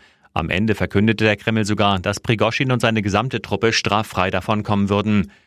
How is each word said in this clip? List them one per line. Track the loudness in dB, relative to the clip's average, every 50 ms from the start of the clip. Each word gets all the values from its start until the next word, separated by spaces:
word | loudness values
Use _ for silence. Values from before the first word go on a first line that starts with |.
| -20 _ _ _ _ _ _
Am | -4 -2 -2
Ende | 0 0 0 0 0
verkündete | 0 -2 0 2 2 2 2 2 2 2
der | 2 2
Kreml | 0 -2 -2 0 0 0
sogar, | 0 0 0 2 2 2 0
dass | 0 -2 -4 -2
Prigoschin | -2 -2 0 2 2 0 0 -2 -2 0
und | 0 0
seine | 0 0 0 0
gesamte | 0 0 0 0 0 -2 -4 -8
Truppe | -4 -4 -2 0 0 0 0
straffrei | 0 0 0 0 0 -2 -2 -2 -2 0 0
davonkommen | 0 -2 -2 -2 -2 -2 -2 -2 0 0 0 2
würden. | 0 0 0 2 0 0 0 -2 -8 _ _